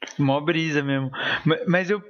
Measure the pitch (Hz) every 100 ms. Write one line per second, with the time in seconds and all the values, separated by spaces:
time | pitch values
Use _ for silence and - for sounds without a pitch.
0 | - - 139 143 151 160 160 147 139 135
1 | 135 - - - 156 160 - 175 185 208
2 | -